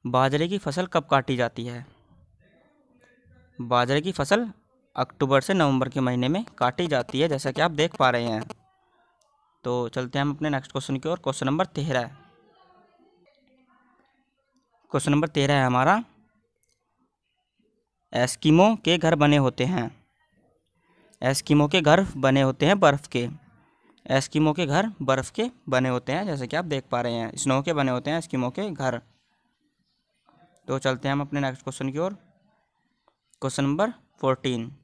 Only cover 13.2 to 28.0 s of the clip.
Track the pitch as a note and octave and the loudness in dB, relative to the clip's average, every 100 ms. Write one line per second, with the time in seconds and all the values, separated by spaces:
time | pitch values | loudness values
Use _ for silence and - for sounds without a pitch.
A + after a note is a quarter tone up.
13.2 | _ _ C4 C4 B3+ B3 B3 B3 _ _ | _ _ _ _ _ _ _ _ _ _
14.2 | _ _ _ _ _ _ _ C#3+ - D3 | _ _ _ _ _ _ _ -4 0 0
15.2 | D#3+ D3+ C#3 C#3+ B2+ B2 C#3 G#3 A#3 _ | 2 0 2 2 2 2 4 2 -2 _
16.2 | _ _ _ _ _ _ _ _ _ _ | _ _ _ _ _ _ _ _ _ _
17.2 | _ _ _ _ _ _ _ _ _ B2 | _ _ _ _ _ _ _ _ _ -4
18.2 | B2+ - D#3 D#3+ G#3 A3 - F3 D#3+ D#3+ | -4 0 4 6 6 2 0 2 2 4
19.2 | D3 D3 C3 - B2+ F#3 A#2 - _ _ | 4 4 2 0 -2 -2 -6 -10 _ _
20.2 | _ _ _ _ _ _ _ _ _ _ | _ _ _ _ _ _ _ _ _ _
21.2 | B2 C#3 - D3 D3 F3+ D3+ E3+ F#3+ C#3 | -2 -2 2 4 4 2 6 4 4 0
22.2 | C3+ C#3 C3+ C3 D3 G3+ E3 C#3 - B2 | 2 4 2 2 2 4 4 4 -2 -6
23.2 | A#2+ C#3+ _ _ _ _ _ _ - C3+ | -6 -10 _ _ _ _ _ _ -2 -2
24.2 | - D3+ D#3 D3+ D#3 D3+ A3 G3 C3 C3 | 0 2 2 0 0 0 -2 0 2 2
25.2 | C3 - A#3+ _ - C3 C3 B2 B2 D3+ | 0 -6 -6 _ -2 0 2 -2 -2 -4
26.2 | G#3 C#3+ B2 - F3 C#3 - B2 A#2+ A#2 | -4 -6 -4 -6 -4 -6 -4 -4 -2 -4
27.2 | A2 - C3+ C3 D3 D3+ C3+ B2 | -6 -4 0 0 0 0 0 -2